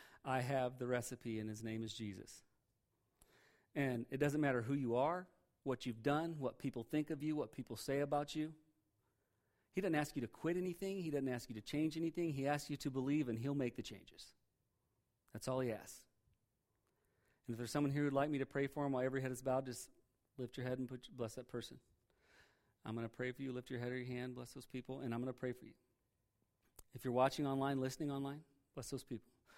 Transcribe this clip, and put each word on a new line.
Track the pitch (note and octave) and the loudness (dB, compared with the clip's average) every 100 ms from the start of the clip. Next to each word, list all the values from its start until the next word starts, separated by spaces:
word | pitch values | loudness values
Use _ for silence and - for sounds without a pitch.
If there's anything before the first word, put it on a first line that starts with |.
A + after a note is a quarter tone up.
| - - | -20 -8
I | C#3 C3 | 0 2
have | B2 C#3 B2+ B2+ | 4 2 2 0
the | B2 | 0
recipe, | B2 A#2 A#2+ A#2+ A2 | 2 0 -6 -4 -2
and | G#2+ | -2
his | G#2+ | -4
name | A2+ A2 | -4 -4
is | A2+ | -4
Jesus. | - G#2+ F#2+ - - - _ _ _ _ _ _ _ - - - _ _ - | -4 -6 -8 -12 -18 -20 _ _ _ _ _ _ _ -20 -20 -20 _ _ 0
And | C#3 A#2+ A#2 | 2 2 0
it | C3+ | 2
doesn't | D3 D3 | 4 6
matter | C#3+ B2+ | 4 4
who | A2+ | 4
you | C#3 B2+ A#2+ | 2 4 4
are, | C#3+ F3+ F#3 _ _ _ | 4 2 -4 _ _ _
what | C3 B2 C3 | -2 -2 -2
you've | A2+ | 0
done, | A#2 D3 E3+ D#3+ | 4 4 2 0
what | C3 - | -2 -2
people | C#3 A#2+ | -4 -4
think | A2+ D3+ D3 | 0 0 0
of | D#3 | 0
you, | D3+ D3+ | 0 0
what | A#2 | -2
people | - B2+ - | -4 -8 -6
say | - C#3 | 0 2
about | C#3+ D3 D3 | 4 2 2
you. | D#3 D#3 D#3+ _ _ _ _ _ _ _ _ _ _ _ - | -2 -4 -6 _ _ _ _ _ _ _ _ _ _ _ -2
He | |
doesn't | F#3 D#3 | 2 4
ask | D3 - | 2 0
you | |
to | A#2 | -4
quit | - D#3+ F3 | -2 0 2
anything. | F3+ F3 G3 G3 | 0 -2 -2 -2
He | E3+ | 0
doesn't | C#3+ C3+ | 0 0
ask | B2 - | 0 -4
you | A2 | -8
to | |
change | - D3 D#3 D#3+ | -2 2 2 2
anything. | E3 D#3 E3+ | -2 0 0
He | C#3 C3+ | 2 2
asks | D3 - | 2 0
you | C#3+ | -4
to | C#3+ | -2
believe, | C3 C3 D3 C3 | 0 2 2 2
and | A2+ | 0
he'll | B2+ | 0
make | C#3+ B2 - | 2 0 -2
the | |
changes. | A2 G2 E2+ - - - _ _ _ _ _ _ _ _ _ | -8 -10 -16 -18 -20 -20 _ _ _ _ _ _ _ _ _
That's | G#2+ - | -8 -2
all | C3 | 0
he | B2+ | 2
asks. | G#2+ - - - _ _ _ _ _ _ _ _ _ _ _ _ _ - | -2 -6 -16 -18 _ _ _ _ _ _ _ _ _ _ _ _ _ -6
And | |
if | A#2 | -4
there's | A#2+ | -2
someone | D3 C#3+ | 2 2
here | C#3+ | 2
who'd | D3 | 2
like | C#3 D3 | 4 2
me | C#3+ | 2
to | C3 | 0
pray | C#3+ C#3 | 0 -2
for | D3 C#3+ | 0 0
him | |
while | C3 B2+ | 2 2
every | C3 | 2
head | C3 | -2
is | B2+ | -2
bowed, | C3+ C3 C3 | 2 2 2
just | A#2+ - - _ _ _ - | -6 -10 -18 _ _ _ -8
lift | B2 - | -8 -4
your | B2+ | -2
head | B2+ | 0
and | B2+ | -2
put, | B2+ - B2+ | -6 -10 -6
bless | A2+ A#2+ | -4 -6
that | B2 | -8
person. | B2 A2+ B2 _ _ _ _ _ - - _ _ _ | -6 -6 -12 _ _ _ _ _ -20 -20 _ _ _
I'm | - A2+ | -8 -6
gonna | A2+ | -6
pray | - B2+ | -4 -4
for | B2 | -4
you. | C3+ | -4
Lift | B2 B2 | -6 -6
your | B2+ | -4
head | B2 | -2
or | B2+ | -4
your | B2 | -4
hand. | B2 B2+ B2 | -4 -6 -8
Bless | B2 | -10
those | - - | -12 -10
people. | B2+ - C3+ | -10 -8 -6
And | C3+ | -2
I'm | A#2 | -2
gonna | B2+ | -2
pray | B2 B2+ | -2 -4
for | A#2+ | -4
you. | - - _ _ _ _ _ _ _ _ _ - - | -10 -20 _ _ _ _ _ _ _ _ _ -20 -16
If | B2+ C3 | -6 2
you're | |
watching | B2 C3 C3+ D3 | 6 6 4 0
online, | C3+ C3+ C#3 | 2 2 2
listening | C3 C3+ D3 | 0 -2 -2
online, | C#3 C#3 C#3+ D#3+ _ _ | -2 -4 -8 -14 _ _
bless | - B2 | -12 -6
those | C3 | -6
people. | - A2 - _ _ | -6 -8 -10 _ _